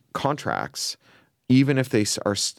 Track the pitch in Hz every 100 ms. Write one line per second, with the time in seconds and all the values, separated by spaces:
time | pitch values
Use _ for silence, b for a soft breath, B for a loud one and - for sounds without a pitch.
0 | _ - 139 143 - 50 60 - - -
1 | b b b _ - 131 139 135 127 113
2 | 104 - - 98 -